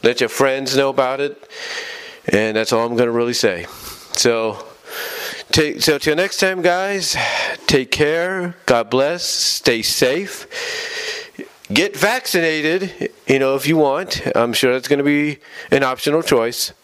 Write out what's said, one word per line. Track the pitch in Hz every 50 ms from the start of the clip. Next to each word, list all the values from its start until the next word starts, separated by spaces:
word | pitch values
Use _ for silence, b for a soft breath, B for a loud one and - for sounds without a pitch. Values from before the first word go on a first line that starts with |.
| -
Let | 117 123 -
your | 127 110
friends | - - 139 135 131 135 135 127 135
know | 135 139
about | 135 135 139 131 127 135 135
it. | 143 143 143 - - B B B B B B B B B B B B B B B B -
And | - 101 110 110 107
that's | 110 110 - 123
all | 113 117
I'm | 117 120
gonna | 117 123 117
really | 117 117 120 120 120
say. | - - 107 92 87 87 B B B B B B B B B
So, | B - - 123 117 113 113 110 101 95 - - - - B B B B B B B B B B B B B _
take, | - - 156 147 - -
so | 120 160 151
till | 139 - 156 151
next | 160 185 196 - -
time, | 196 190 190 185
guys, | 165 175 175 180 190 196 202 196 170 - - B B B B B B B B B -
take | - - 139 131 -
care. | - - 151 147 156 165 170 180 190 190 180 175 170 - -
God | - 127 117 113 101
bless. | 120 131 139 147 170 175 -
Stay | - - - - - - - - - 120 113
safe. | 110 - - - 135 127 139 170 202 190 - - - B B B B B B B B B B B B B B B B B B - - - - - _ -
Get | 101 131 180 202 196
vaccinated, | - - 208 233 254 - - - 180 165 160 156 156 151 156 165 185 190 185 - - - - - - _
you | - 135 135
know, | 135 135 135
if | 139 135
you | 143 165
want. | 160 151 139 135 156 190 180 - - - 135 -
I'm | - 117 120
sure | 117 - - 127 123
that's | 131 127 -
gonna | 147 143 139
be | 143 147 147 147 151 143 - B B B B B B
an | - 135 135
optional | 131 131 123 - 151 147 160
choice. | 165 - 147 120 113 117 123 - - - - _